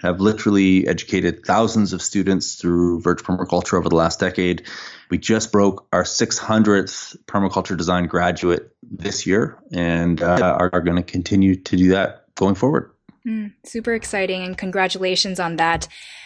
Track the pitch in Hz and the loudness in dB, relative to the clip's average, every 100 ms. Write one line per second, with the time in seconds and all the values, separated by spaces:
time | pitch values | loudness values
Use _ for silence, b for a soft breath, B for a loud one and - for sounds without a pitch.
0 | 90 90 101 107 110 101 95 95 - 85 | -4 2 2 2 2 4 6 4 2 -2
1 | - 95 104 - - 95 113 110 98 92 | -2 -2 0 -2 0 2 2 2 0 -2
2 | - 101 92 92 - - 87 87 87 85 | -4 -2 0 0 -2 -4 0 2 2 2
3 | 87 87 - 92 90 87 - 92 85 82 | 0 -2 -2 -4 0 -2 0 0 2 2
4 | 82 - 110 101 90 87 B B B B | 2 0 -4 0 -2 -2 B B B B
5 | B 85 - 110 110 101 101 95 - 90 | B -4 0 -2 2 2 4 2 -2 0
6 | 90 - 117 - - 110 104 101 - - | 0 0 -2 -2 0 2 4 4 0 -8
7 | - - - 101 95 95 90 87 87 90 | -16 -20 -6 -2 -2 -2 -4 -4 0 0
8 | 87 87 87 87 90 87 - _ - - | 0 0 0 0 0 0 -2 _ -18 -10
9 | 101 - - 98 - - - 90 85 85 | -6 -6 0 0 0 -6 -10 -4 0 0
10 | 85 85 85 90 90 - 90 90 87 87 | 0 0 0 2 2 2 2 0 0 0
11 | 87 90 85 98 98 95 - 90 92 95 | -2 -6 0 2 4 2 0 2 4 4
12 | 95 - _ - 98 92 127 156 - _ | 0 -6 _ -2 0 2 0 0 -4 _
13 | _ _ 240 220 208 _ - 233 233 226 | _ _ -8 -6 -8 _ -12 -8 -4 -6
14 | - 202 185 185 185 185 190 190 185 190 | -4 -4 -4 -4 -6 -8 -6 -2 -2 -2
15 | 185 185 196 185 170 165 165 165 - B | -2 -2 -2 -2 -4 0 0 0 -4 B
16 | B B | B B